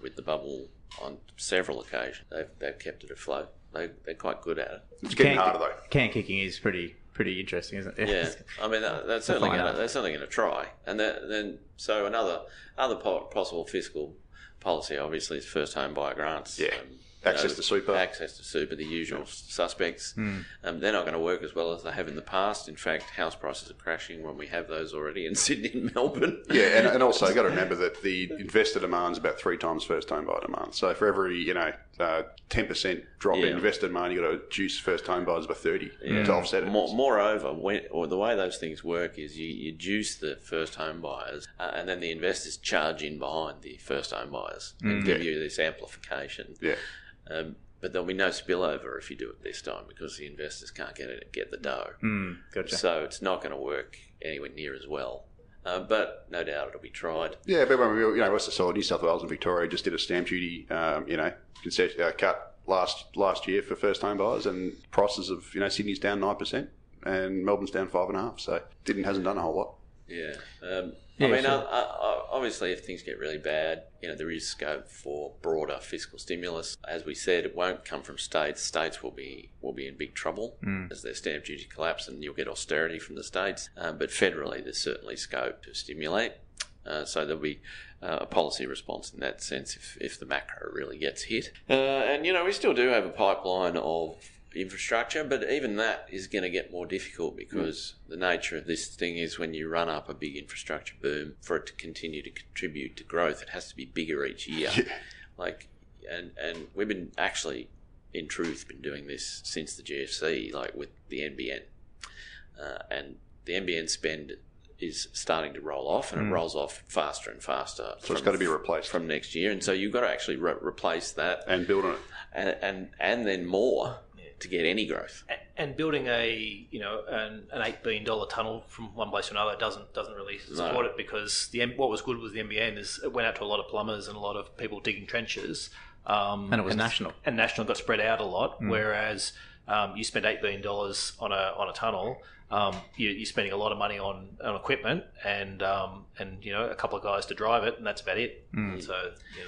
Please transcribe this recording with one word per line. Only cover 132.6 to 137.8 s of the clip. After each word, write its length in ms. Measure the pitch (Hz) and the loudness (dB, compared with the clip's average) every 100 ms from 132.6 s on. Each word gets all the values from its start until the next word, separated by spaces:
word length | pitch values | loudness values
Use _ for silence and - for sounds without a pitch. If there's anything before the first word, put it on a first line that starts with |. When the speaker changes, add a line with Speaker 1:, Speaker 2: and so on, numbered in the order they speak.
Speaker 4:
N 160 | 113 104 | 0 -2
is 240 | 104 - | -8 -6
it 100 | - | -2
went 120 | 123 113 | 0 0
out 100 | - | 0
to 80 | |
a 20 | 104 | 0
lot 140 | 104 | 0
of 80 | 98 | 0
plumbers 400 | 107 107 104 101 | -2 0 -2 -6
and 80 | 107 | -6
a 40 | |
lot 160 | 101 104 | -4 -4
of 180 | 98 - | -6 -8
people 220 | 110 104 | -6 -4
digging 260 | 110 107 98 | -2 -2 -2
trenches. 640 | 117 113 - - - - - - - | -4 -2 -4 -4 -6 -8 -12 -18 -8
Um, 480 | - 104 101 101 98 | 2 2 4 0 2
Speaker 3:
And 80 | 113 | 2
it 40 | |
was 80 | 95 | 2
Speaker 4:
and, 40 | 110 | 2
Speaker 3:
national. 340 | 113 - 87 - | 2 2 -2 -4
Speaker 4:
and 100 | - | -2
national 320 | 113 113 - 107 | 2 2 2 0
got 120 | |
spread 220 | 113 | 0